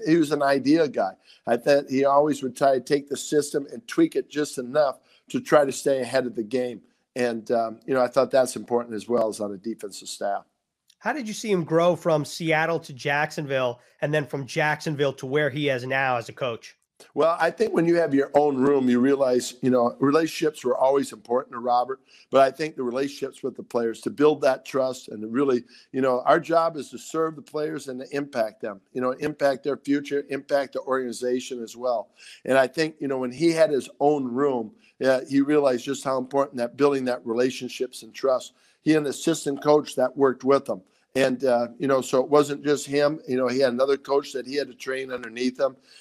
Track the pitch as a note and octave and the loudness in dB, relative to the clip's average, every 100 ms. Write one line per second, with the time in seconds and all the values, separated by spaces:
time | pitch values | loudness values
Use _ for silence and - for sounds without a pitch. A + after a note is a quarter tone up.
0 | - E3+ D3 D3 C#3 C#3 B2+ E3 D3+ A#2 | 2 2 2 2 2 2 4 2 2 0
1 | F#2+ G2 _ _ - A#2+ D3 C#3+ C#3 C3+ | -4 -6 _ _ -2 0 4 2 2 0
2 | C#3 C#3+ D3+ C#3+ B2+ - C#3 C3+ B2 C#3 | 4 4 4 0 -4 0 2 2 0 -2
3 | C#3 B2 - D3+ C#3+ D3+ C#3 B2 - - | -2 -8 -2 -2 0 -4 -6 -12 -6 0
4 | E3 C#3+ - D3 D3 - B2 D3 C#3 - | 2 0 -6 -6 -6 -6 -4 0 0 -2
5 | _ _ - C3 - D#3 C#3 - D3 C3+ | _ _ -8 -6 4 4 4 0 0 0
6 | A#2 C3 B2 A2+ G#2 B2+ B2 G#2+ - _ | 0 0 0 -4 -4 -2 -4 -8 -16 _
7 | _ B2+ B2 A2+ G#2+ A#2 A2+ A2 - C3 | _ -4 -2 -2 -2 0 0 -6 -2 0
8 | A#2+ C3+ B2 C3+ B2+ A#2 G#2 A#2+ A#2+ A2 | 2 2 2 2 2 -2 -4 -2 -2 -8
9 | G2 A#2+ A2 G2 G#2 G2 G#2+ G#2 G2+ F#2 | -2 0 0 -2 -8 -8 -10 -10 -12 -14
10 | G2 - G2+ G2 - _ _ _ _ _ | -16 -8 -6 -6 -10 _ _ _ _ _
11 | G#3 D4 G#3+ G3+ A3 F#3 D3 D#3+ F3 E3+ | -6 -6 -8 -8 -2 -2 2 2 4 2
12 | F3 D#3 C#3+ - D#3+ D#3 D#3+ E3 D#3+ B2+ | 0 0 -2 -6 -2 0 0 -2 -6 -8
13 | C#3+ C#3+ D3+ D#3+ C#3+ C3+ B2 A#2 _ _ | -2 -2 -2 -4 -4 -2 -2 -4 _ _
14 | D3 D3+ C#3 C#3 B2 D#3+ D3+ D3+ E3 C#3+ | -2 -2 -2 -6 -6 -2 0 -2 -4 -2
15 | C#3+ C3 C3 D3 D3 C3+ C#3+ C3 B2+ C3+ | -2 -2 -4 -2 -2 -2 -2 -2 -2 -2
16 | C3+ B2 A2+ - C3 A2+ - - _ _ | 0 -2 -4 -6 -6 -6 -12 -20 _ _
17 | - C#3 D#3+ E3+ E3 - A3 D#4+ E3 E3+ | -8 0 2 2 0 0 0 2 2 2
18 | D#3+ C#3 C#3 D3 D3 C3 C#3 C#3+ B2+ B2 | 4 2 2 2 2 2 2 4 4 4
19 | C3 C#3 C3 B2 - - C3 B2 A#2+ A#2+ | 4 4 2 2 -2 -2 2 4 2 2
20 | C3+ D3+ D#3 - D#3 - B2+ - C3 C#3+ | 2 2 0 -2 -2 -2 -2 2 2 2
21 | B2+ A2 - B2 - A#2+ A#2+ B2 B2 C3 | 0 -8 -4 -2 -2 -6 0 0 0 -6
22 | _ _ _ C3 C3+ C3+ D#3 D#3 B2 B2 | _ _ _ 4 4 2 -6 -4 -4 -2
23 | C#3+ - C3+ - C3+ A#2 G#2+ A#2+ A2+ A2 | -4 -4 -10 -8 -10 -10 -6 -2 -2 -4
24 | B2+ G#2+ D3 C#3+ C#3 C3 - C3+ C3 B2+ | -6 2 2 4 2 0 -2 -2 -2 -4
25 | - G#2+ A2 A#2+ C#3 B2 - - _ C3+ | -12 -12 -4 0 2 2 -2 -16 _ -2
26 | C3 B2 C#3 E3 D#3+ E3 E3 D#3 A#2 A#2+ | 0 2 2 2 2 2 2 -2 -10 -14
27 | - D#3+ D#3+ D3+ A2+ D3+ D3+ D#3 C3+ B2+ | -8 -4 -4 -6 -10 -6 -6 -6 -10 -12
28 | C3 C#3+ C#3+ C3 A2 G#2+ A2+ G2 _ B2+ | -8 -6 -4 -4 -4 -4 -10 -10 _ -4
29 | B2+ B2+ D3+ D3 C#3+ C3 C#3+ C3+ - C#3+ | -4 -2 -6 0 0 0 -4 -4 -2 -2
30 | C#3+ C#3+ C#3+ C#3 C#3 C#3+ C3 C3 - C3 | -2 -6 -4 -8 -2 -2 -2 -6 -4 -4
31 | B2 G#2+ B2 B2+ B2+ B2 A2 A2+ B2+ A#2 | -4 -6 -4 -4 -4 -10 -12 -6 -4 -2
32 | - _ - - - C3+ C3 D#3+ D#3+ D#3 | -6 _ -20 -10 0 2 2 0 -4 -4
33 | C#3 C3+ B2+ C3 E3+ E3 D#3 C#3 - - | -6 -4 -4 0 0 4 2 2 -4 0
34 | C#3+ D3 B2+ B2 C#3+ B2 G#2+ - _ - | 2 2 0 0 0 0 -6 -14 _ -2
35 | C3 C3 D#3 C#3 C#3 D3+ C#3 B2 C#3 C3 | 2 2 2 2 4 4 4 2 -2 -6
36 | C#3 C3 B2+ C#3 C#3 C3 A#2+ B2 C#3+ C#3 | -4 -4 -2 0 0 -2 -6 2 2 2
37 | B2+ B2 A#2+ A2+ C3 B2+ B2 - B2+ - | -2 -4 -2 0 0 -2 -10 -6 -8 -8
38 | A2+ - C3+ B2+ - _ _ _ D3+ D#3 | -18 -4 0 0 -4 _ _ _ 2 2
39 | C#3+ A#2+ - D#3+ D3 C#3 D3+ D3+ - - | 0 -2 -2 0 -2 -2 4 4 2 -2
40 | B2+ C#3+ C3+ B2 C3 C#3 C3+ G2 - _ | -2 2 2 2 2 2 2 -8 -12 _
41 | _ C3 C3+ B2 C3+ A#2+ B2 - C#3 C3+ | _ 0 0 2 2 2 0 -4 0 0
42 | B2 C3 D#3+ D3 C#3 C#3+ C#3+ C#3 C#3+ C#3+ | 2 0 4 4 4 -2 -2 -2 0 0
43 | D3 D#3 - B2+ B2+ B2+ C3+ A#2+ C#3 C#3 | 0 0 -4 -2 0 2 0 2 0 0
44 | C3+ C#3+ C#3 C3 B2 C#3+ B2+ - C3+ C3 | 0 -2 -2 -8 -6 -6 -6 -8 -8 -8
45 | C3 B2 A#2 A#2 B2+ B2 - - _ - | -8 -10 -10 -4 -4 0 -4 -4 _ -20